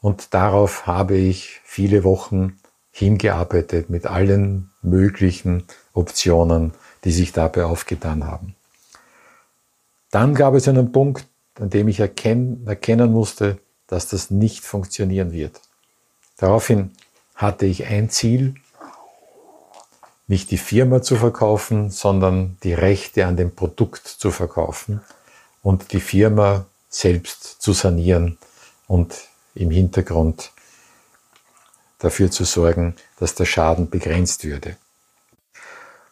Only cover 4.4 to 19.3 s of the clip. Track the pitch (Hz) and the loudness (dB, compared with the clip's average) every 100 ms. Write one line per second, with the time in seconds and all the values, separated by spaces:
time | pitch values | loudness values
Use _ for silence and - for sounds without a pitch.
4.4 | 98 98 95 _ 87 92 98 98 95 90 | 2 -4 -8 _ 0 4 2 2 0 0
5.4 | 92 87 - - _ - 87 - 90 85 | -2 -4 -6 -20 _ -4 -4 -2 2 4
6.4 | 85 85 82 - - _ 92 85 87 - | 4 2 0 -6 -20 _ -2 0 0 0
7.4 | 80 - 85 85 - - 82 78 73 78 | -2 -2 -2 -4 -8 -8 -6 -6 -6 -10
8.4 | 90 - _ _ _ _ _ _ _ _ | -14 -18 _ _ _ _ _ _ _ _
9.4 | _ _ _ _ _ _ _ 101 131 139 | _ _ _ _ _ _ _ 2 2 4
10.4 | 139 135 135 131 123 135 139 135 - _ | 4 4 4 4 4 2 2 -2 -10 _
11.4 | _ - 104 101 107 95 101 - 110 117 | _ -10 -2 0 0 0 -2 -2 -2 0
12.4 | 127 120 113 101 - 113 120 113 104 - | -2 -6 -8 -6 0 2 4 2 0 -2
13.4 | 101 98 _ _ _ 90 - 98 - 98 | -4 -4 _ _ _ -8 -6 -8 -2 0
14.4 | 110 - - 101 95 - 98 95 90 82 | 0 -2 -10 -10 -10 -6 -4 -2 -4 -6
15.4 | 76 - _ _ _ _ _ _ _ _ | -10 -12 _ _ _ _ _ _ _ _
16.4 | 95 110 - 110 95 _ _ _ _ - | 2 2 2 0 0 _ _ _ _ -4
17.4 | 104 95 98 90 - 104 113 - 113 123 | -4 0 -2 -2 -4 -2 -2 -2 0 0
18.4 | 135 135 _ _ - - - _ _ | -2 -6 _ _ -20 -20 -20 _ _